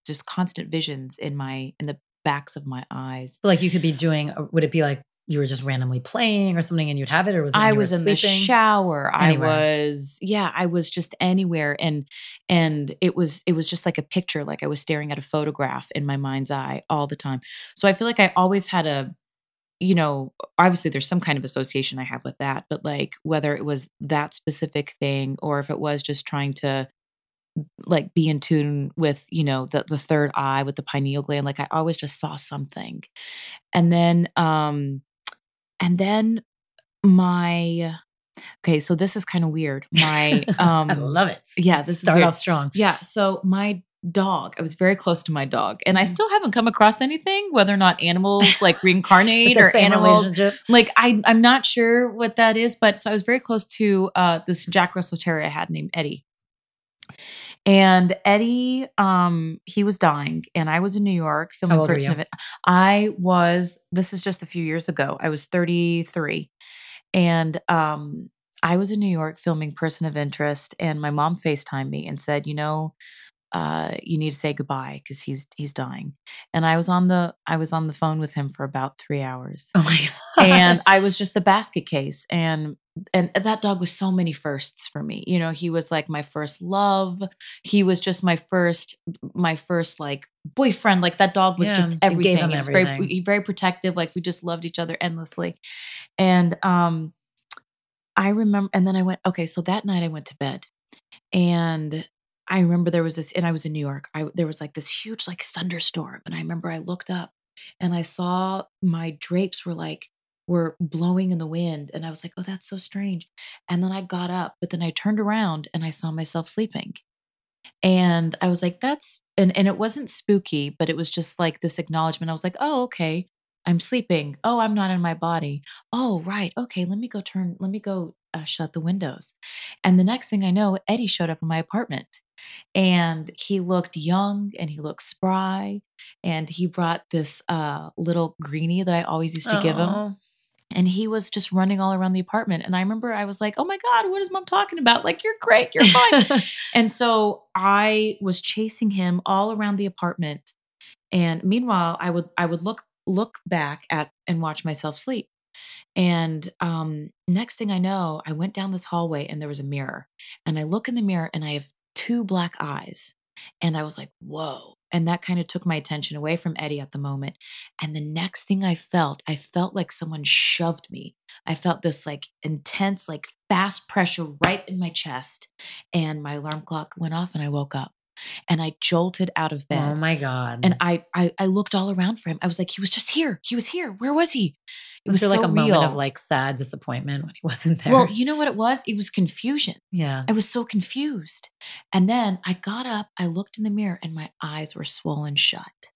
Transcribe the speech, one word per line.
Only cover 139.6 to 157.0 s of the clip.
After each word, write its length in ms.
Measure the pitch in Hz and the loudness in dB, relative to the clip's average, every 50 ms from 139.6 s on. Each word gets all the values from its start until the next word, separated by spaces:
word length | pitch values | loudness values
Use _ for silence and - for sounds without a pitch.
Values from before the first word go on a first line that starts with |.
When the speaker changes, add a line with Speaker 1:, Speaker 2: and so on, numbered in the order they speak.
| 196 | 2
Speaker 1:
give 140 | 165 156 | 0 0
him. 120 | - 175 175 | 2 0 0
Speaker 2:
Aw. 260 | 202 208 214 208 196 - _ _ _ _ _ _ _ _ _ _ - | 0 -2 -4 -6 -8 -12 _ _ _ _ _ _ _ _ _ _ 0
Speaker 1:
And 140 | 180 180 185 | 2 2 2
he 180 | 185 190 220 | 2 0 -2
was 220 | 220 220 220 202 - | -2 -2 -4 -4 -6
just 240 | - 208 196 - 185 | -6 -6 -4 -2 0
running 300 | 190 185 190 202 190 190 | 2 2 2 2 0 0
all 100 | 190 190 | 0 0
around 220 | 185 185 185 185 | 0 0 0 0
the 60 | 185 | 0
apartment. 440 | 180 - - 220 226 214 185 165 - | -2 -2 -2 -2 0 0 -2 -2 -2
And 100 | - 185 | -2 0
I 60 | 180 | 0
remember 320 | 185 196 220 220 226 240 226 | 0 0 -2 -4 -4 -4 -4
I 140 | 208 208 | -4 -4
was 160 | 196 202 - 214 | -6 -4 -4 -4
like, 140 | 208 208 - | -4 -2 -2
"Oh 60 | 294 | -2
my 100 | 349 392 | -2 -4
God, 340 | 381 - 480 494 440 427 381 | -4 0 0 2 2 2 0
what 120 | 370 392 392 | -2 -2 -4
is 80 | 370 | -4
Mom 160 | 370 381 370 | -6 -8 -4
talking 320 | - 370 392 403 392 - 339 | 0 0 0 0 0 -4 2
about? 260 | 269 233 233 - - | 4 4 4 4 2
Like, 180 | - - - - | -2 -4 -2 -4
you're 120 | 440 440 - | -6 -6 -4
great. 360 | - 453 - 233 - - - | 2 6 6 6 6 2 4
You're 100 | - 277 | 6 6
fine." 560 | 202 175 247 480 480 311 277 220 - 285 247 - - - - | 8 8 8 6 8 6 6 6 6 4 2 0 -2 -6 -10
Speaker 2:
<laughs> 160 | - - - | -10 0 2
Speaker 1:
And 160 | 240 226 220 | 2 2 2
so 520 | - - 247 233 226 220 214 208 202 - _ _ - | 2 0 2 2 4 4 2 2 0 -4 _ _ -4
I 640 | 190 190 196 202 202 208 214 214 214 214 214 208 - 202 | 0 2 4 4 4 4 4 2 2 0 0 -2 -4 -2
was 180 | 190 180 - | -2 0 0
chasing 520 | - - - 214 220 220 - - 226 214 196 | -2 -2 -2 -2 -4 -4 -4 -2 0 0 0
him 280 | 196 185 180 175 180 - | 0 0 0 0 0 0
all 260 | - 190 196 202 214 226 | 0 0 0 0 0 -2
around 240 | 208 214 208 202 | -2 -2 -2 -2
the 80 | 196 202 | -2 -2
apartment. 720 | 196 185 - - 175 - - 170 151 147 143 - - - _ _ _ _ _ - - - _ _ _ - | -4 -4 -4 -4 -4 -4 -4 -6 -6 -6 -10 -14 -20 -20 _ _ _ _ _ -20 -20 -20 _ _ _ 0
And 320 | 180 175 170 165 165 - | 2 2 2 0 0 0
meanwhile, 540 | 185 202 240 247 247 208 180 175 165 170 - | 0 0 0 0 0 0 0 0 0 -2 -4
I 80 | - 180 | -4 -4
would, 220 | 170 175 170 - _ - | -2 -4 -4 -4 _ -2
I 80 | 175 | 0
would 160 | 170 165 165 170 | 0 -2 -4 -4
look, 220 | 202 226 - - _ _ _ _ | -8 -8 -10 -14 _ _ _ _
look 340 | - 190 185 220 226 - - _ | -2 -2 -2 -2 -4 -6 -14 _
back 400 | - 180 165 151 143 147 151 - - | -4 -2 -2 -2 -4 -6 -10 -8 -6
at 220 | - 156 151 - _ _ _ | -4 -4 -4 -6 _ _ _
and 140 | - 180 165 | -4 -4 -2
watch 240 | 160 156 151 - - | -2 -4 -6 -6 -6
myself 320 | 160 151 147 - 156 147 | -6 -6 -4 -6 -8 -8
sleep. 320 | - - - 262 226 - _ _ _ _ _ _ - - - - - - _ _ | -8 -8 -6 -6 -6 -8 _ _ _ _ _ _ -20 -20 -20 -20 -20 -20 _ _
And, 540 | - 180 180 175 170 165 160 160 156 143 180 - - | 2 2 2 2 2 0 -2 -4 -6 -8 -12 -8 -6
um, 500 | - 170 170 160 160 156 156 151 | -4 -4 -4 -4 -4 -6 -6 -8